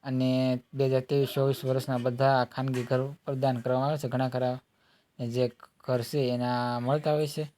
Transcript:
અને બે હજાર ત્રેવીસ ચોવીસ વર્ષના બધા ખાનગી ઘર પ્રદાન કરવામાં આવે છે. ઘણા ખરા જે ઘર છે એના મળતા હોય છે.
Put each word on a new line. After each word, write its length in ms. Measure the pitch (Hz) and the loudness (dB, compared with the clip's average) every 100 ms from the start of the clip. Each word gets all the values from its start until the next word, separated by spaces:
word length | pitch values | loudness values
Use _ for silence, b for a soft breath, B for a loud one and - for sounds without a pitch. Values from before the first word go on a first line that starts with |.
અને 260 | 139 127 131 127 127 127 - | -2 0 2 2 2 0 -4
બે 120 | 135 135 | -2 2
હજાર 160 | 131 | 2
ત્રેવીસ 280 | 131 143 131 | 2 0 2
ચોવીસ 260 | - 135 135 | 2 0 0
વર્ષના 340 | 131 131 131 127 | 0 -2 0 -2
બધા 400 | 123 123 135 135 123 | -2 2 4 4 2
ખાનગી 420 | - 135 127 120 | -2 -2 -2 0
ઘર 140 | 127 135 143 | 0 -2 -6
પ્રદાન 360 | - 139 135 127 | -6 -2 0 0
કરવામાં 300 | 117 127 139 | 0 0 0
આવે 100 | 151 | -2
છે. 80 | 135 | -4
ઘણા 220 | 127 131 | -2 -2
ખરા 220 | 127 127 127 _ b b b b _ | 0 -2 -2 _ b b b b _
જે 260 | 123 120 123 - - _ | -6 0 0 -2 -20 _
ઘર 180 | - 127 | -2 -2
છે 180 | 117 151 127 | 0 0 0
એના 520 | 123 123 123 123 120 | 0 0 0 -2 -2
મળતા 340 | 120 147 151 | 0 0 2
હોય 140 | 151 151 | 0 0
છે. 160 | 151 151 | -4 -8